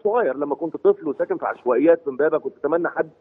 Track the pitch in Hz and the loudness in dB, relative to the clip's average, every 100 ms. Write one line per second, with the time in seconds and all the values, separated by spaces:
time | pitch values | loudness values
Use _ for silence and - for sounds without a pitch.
0 | 208 233 185 127 147 135 165 151 196 202 | -2 0 0 -2 -4 -4 -6 0 2 2
1 | 160 131 175 175 123 - 123 123 156 165 | -2 -4 -4 -4 -4 -4 0 4 4 4
2 | 143 131 151 165 139 - 143 165 165 - | 0 -2 0 0 -4 -6 -2 -2 -2 -4
3 | 160 - | -6 -10